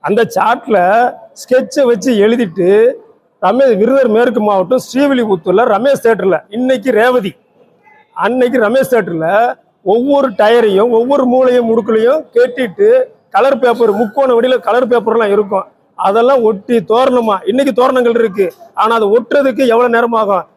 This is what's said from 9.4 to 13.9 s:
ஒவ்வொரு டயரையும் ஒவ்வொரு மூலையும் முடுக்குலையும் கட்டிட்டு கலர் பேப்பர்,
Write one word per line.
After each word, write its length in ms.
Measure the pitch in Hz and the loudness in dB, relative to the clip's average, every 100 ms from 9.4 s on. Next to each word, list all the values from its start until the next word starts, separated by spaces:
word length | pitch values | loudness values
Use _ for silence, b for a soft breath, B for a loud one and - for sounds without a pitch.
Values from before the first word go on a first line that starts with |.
| 240 262 _ _ 190 | 0 -4 _ _ -2
ஒவ்வொரு 360 | 220 269 277 269 190 | -2 0 0 0 0
டயரையும் 520 | 214 240 220 190 233 226 | 2 2 2 2 2 0
ஒவ்வொரு 260 | 240 277 254 | 0 0 0
மூலையும் 340 | 254 254 247 233 | 0 2 0 0
முடுக்குலையும் 500 | 226 220 220 226 311 302 | -2 0 0 0 0 -2
கட்டிட்டு 540 | 233 254 247 240 175 208 254 254 _ _ | -2 -2 -2 -8 0 2 2 0 _ _
கலர் 240 | 190 262 269 | 0 0 2
பேப்பர், 300 | 247 240 233 | 0 2 0